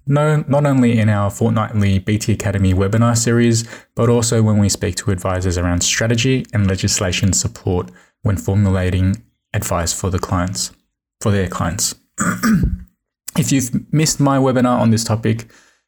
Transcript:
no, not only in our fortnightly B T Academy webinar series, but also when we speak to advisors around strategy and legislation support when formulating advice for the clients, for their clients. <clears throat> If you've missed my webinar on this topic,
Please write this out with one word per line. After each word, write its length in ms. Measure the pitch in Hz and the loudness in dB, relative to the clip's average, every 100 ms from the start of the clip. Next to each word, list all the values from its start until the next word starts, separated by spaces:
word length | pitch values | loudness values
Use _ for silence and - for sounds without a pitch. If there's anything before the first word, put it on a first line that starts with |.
| - | -2
no, 380 | 143 151 151 - | 0 2 0 0
not 180 | 143 147 | 0 2
only 340 | 135 120 113 | 2 4 4
in 100 | 107 | 2
our 200 | 104 101 | 2 0
fortnightly 720 | - 117 110 107 104 98 95 | 0 0 0 -2 0 2 2
B 180 | 95 104 | 0 -2
T 140 | - | 0
Academy 400 | 98 107 98 95 | -2 0 0 2
webinar 440 | 90 98 113 120 113 | 2 2 2 2 2
series, 500 | 123 117 117 113 113 - - - | 2 2 4 2 -2 -12 -14 -2
but 140 | 117 | 2
also 320 | 120 113 117 | 2 2 2
when 160 | 110 107 | 2 4
we 120 | 101 | 2
speak 260 | - 95 87 | 0 -4 -4
to 140 | - | -4
advisors 460 | 92 95 92 92 87 | -4 -2 -2 -2 -2
around 240 | 87 87 | 0 0
strategy 640 | - - 113 117 131 131 113 | -2 -2 0 0 0 -2 -2
and 140 | 107 98 | -2 0
legislation 640 | 95 101 - 95 92 98 | 0 -2 -2 -2 0 0
support 580 | 87 - - - 90 - - _ _ | 0 -2 -6 -4 -2 -4 -12 _ _
when 160 | 107 95 | -4 -4
formulating 840 | - 98 101 95 92 92 92 101 - _ _ | 0 2 2 2 0 0 0 0 -6 _ _
advice 400 | 104 92 87 85 | -6 -4 -4 -4
for 160 | - 98 | -4 -4
the 80 | 90 | -4
clients, 540 | - 92 87 98 - - _ _ _ - | -2 -2 -2 -4 -8 -12 _ _ _ -6
for 100 | 113 | -2
their 160 | 101 90 | 0 -2
clients. 480 | - 92 92 - - _ - | -4 -4 -4 -6 -8 _ -6
<clears throat> 160 | - - 233 202 - - - _ _ _ - - | -4 -2 0 2 0 -4 -12 _ _ _ -12 -4
If 160 | 123 | 0
you've 400 | 139 117 - - | 0 -2 -6 -2
missed 260 | 147 156 - | -2 0 0
my 180 | 143 139 | 0 2
webinar 420 | 131 127 123 123 | 2 2 2 2
on 100 | 113 | 2
this 140 | 110 | 2
topic, 460 | - 117 113 113 - - _ _ | 0 -2 -2 -4 -6 -20 _ _